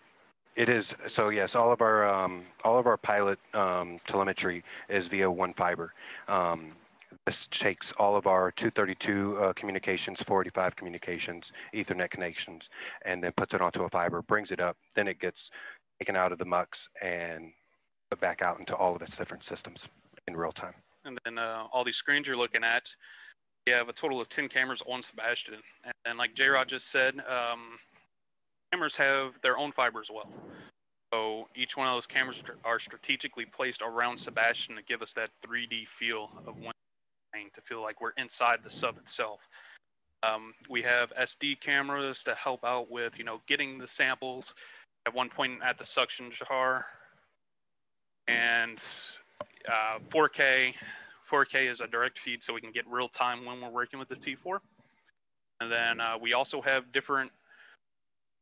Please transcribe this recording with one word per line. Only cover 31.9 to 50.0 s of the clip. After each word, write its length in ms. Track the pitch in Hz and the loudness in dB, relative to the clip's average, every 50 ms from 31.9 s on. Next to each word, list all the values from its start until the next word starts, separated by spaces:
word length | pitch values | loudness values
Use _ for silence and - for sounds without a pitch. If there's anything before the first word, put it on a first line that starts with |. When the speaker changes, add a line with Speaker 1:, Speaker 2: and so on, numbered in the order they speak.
| 127 | 2
Speaker 2:
those 120 | 120 - | 0 -2
cameras 360 | - - 135 131 131 123 113 - - 120 - - | -2 0 0 0 0 -2 -8 -12 -14 -14 -6 -2
are 160 | 117 117 110 | 0 0 0
strategically 680 | - - - - - - 135 127 - - - 120 117 | -2 -6 -12 -12 -2 -2 -2 -2 -2 -6 -6 -6 -8
placed 340 | - - - 135 127 120 - | -8 -4 -2 -2 -2 -2 -4
around 380 | 107 117 113 117 120 120 120 123 | -6 -4 0 0 0 0 0 -4
Sebastian 580 | - 135 113 113 113 117 113 - - - 113 | -8 -4 0 2 4 4 2 2 -2 -6 -8
to 60 | 107 - | -12 -6
give 180 | - 120 113 | -4 -4 -4
us 140 | 113 - - | -4 -6 -6
that 160 | 120 113 110 - _ - | -6 -6 -6 -8 _ -14
three 240 | 110 117 120 120 | -8 -6 -6 -4
D 200 | 117 117 113 110 - - - | -4 -6 -8 -8 -10 -10 -4
feel 300 | 117 117 113 107 107 104 - - - | -4 -2 -2 -2 -6 -8 -14 -16 -16
of 120 | 120 107 - | -16 -14 -12
when 120 | 110 113 113 - _ _ _ _ _ _ _ _ _ _ - 107 104 98 - | -12 -12 -14 -14 _ _ _ _ _ _ _ _ _ _ -14 -14 -14 -14 -18
to 60 | - - | -20 -14
feel 180 | - 120 113 110 | -10 -10 -6 -6
like 200 | 110 110 - 117 | -8 -6 -4 -6
we're 100 | 117 - 135 | -4 -4 -4
inside 420 | 131 117 - - 127 120 117 113 113 | -6 -6 -2 2 4 4 4 4 0
the 80 | 110 | -6
sub 280 | - - 131 120 110 - | -6 -2 -2 -2 -2 -4
itself. 420 | - - - - 120 110 104 - - _ - - - - - - _ _ _ _ _ _ _ _ - | -8 -8 -4 -2 -2 -2 -4 -10 -16 _ -20 -20 -20 -20 -20 -20 _ _ _ _ _ _ _ _ 0
Um, 300 | 113 110 110 110 110 110 _ - - | 0 0 0 -4 -10 -18 _ -14 -4
we 140 | 127 120 117 | -2 0 2
have 280 | 123 123 123 120 117 - | 4 4 4 4 2 0
S 200 | 127 127 - - - | -2 -2 -2 -2 -2
D 140 | 147 143 139 | -2 -2 -2
cameras 680 | - - 151 143 139 139 139 143 143 139 135 131 - - | -2 0 0 2 2 2 0 -2 -2 -2 -4 -4 -4 -2
to 100 | 131 113 | -4 -4
help 300 | - - 139 127 123 - | -2 -2 -4 -4 -2 -2
out 260 | 120 127 123 120 - | 0 0 0 -2 -4
with, 280 | 120 120 117 117 - - | -6 -4 -4 -4 -6 -8
you 60 | 113 | -8
know, 160 | 117 113 107 - | -8 -10 -10 -2
getting 320 | - 143 147 147 135 135 131 | 0 0 0 0 -4 -6 -10
the 80 | 123 | -14
samples, 640 | - - - 143 131 131 - 131 131 127 127 123 - - - - - - - - _ _ _ _ | -12 -2 0 2 2 2 -2 -4 -6 -6 -8 -10 -14 -18 -18 -20 -20 -20 -20 -20 _ _ _ _
at 80 | 120 117 | -4 -2
one 140 | 127 127 120 | -2 -2 -2
point 320 | - - 139 127 127 120 - | -2 -2 -2 -2 -2 -2 -4
at 140 | 127 120 - | -4 -4 -4
the 80 | - | -6
suction 440 | - - 135 123 - - - 127 120 | -2 0 0 0 0 -2 -8 -10 -12
jar. 560 | 117 - 123 - 135 131 131 131 131 127 123 - - - - - _ _ _ _ _ _ _ _ _ _ _ _ _ _ _ _ _ _ _ _ _ _ _ 120 | -10 -12 -6 -2 0 2 2 2 2 0 -2 -6 -12 -18 -20 -20 _ _ _ _ _ _ _ _ _ _ _ _ _ _ _ _ _ _ _ _ _ _ _ 0
And, 540 | 117 117 117 117 117 117 113 117 113 113 - - - - - - - - - _ _ _ - - - - - 110 117 | 2 2 4 4 4 2 2 0 -4 -10 -12 -12 -10 -10 -10 -12 -12 -14 -18 _ _ _ -16 -16 -16 -12 -4 0 0
uh, 260 | 110 110 110 110 113 | 2 2 0 -2 -4